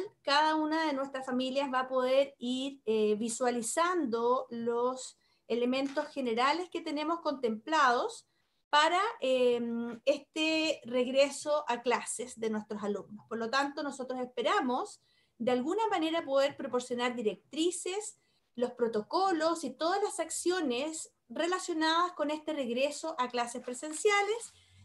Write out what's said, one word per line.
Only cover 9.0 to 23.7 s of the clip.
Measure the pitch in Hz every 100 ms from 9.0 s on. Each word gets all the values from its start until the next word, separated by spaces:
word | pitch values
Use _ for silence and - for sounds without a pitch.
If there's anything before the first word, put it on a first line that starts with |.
| 427 466
em, | 262 254 247 240 240 233 233 233 -
este | 285 - 320 311 320 320 -
regreso | 226 247 254 262 277 269 302 294 -
a | 240
clases | 247 226 - - 247 -
de | 220
nuestros | 214 214 214
alumnos. | 202 202 - 208 -
Por | 226
lo | 226
tanto, | 254 285 285
nosotros | 294 - 254 254
esperamos | 247 - 247 403 269 254 415 - _ _ _ -
de | 233
alguna | 247 254 392 440
manera | 370 320 330
poder | 302 269 277 277
proporcionar | - 247 240 240 247
directrices, | 240 214 190 _ 294 339 - 359 381 415 - _ _ _
los | - 240
protocolos | 240 233 220 214 330 381 339 320 320
y | 262
todas | - 320 392
las | 403 -
acciones | 320 - 349 370 302 240 302 320 - _ -
relacionadas | 240 330 359 349 320 320 330 349
con | 349 294
este | 302 311
regreso | 302 247 240 285 285 - -
a | 247
clases | 247 233 247
presenciales, | 247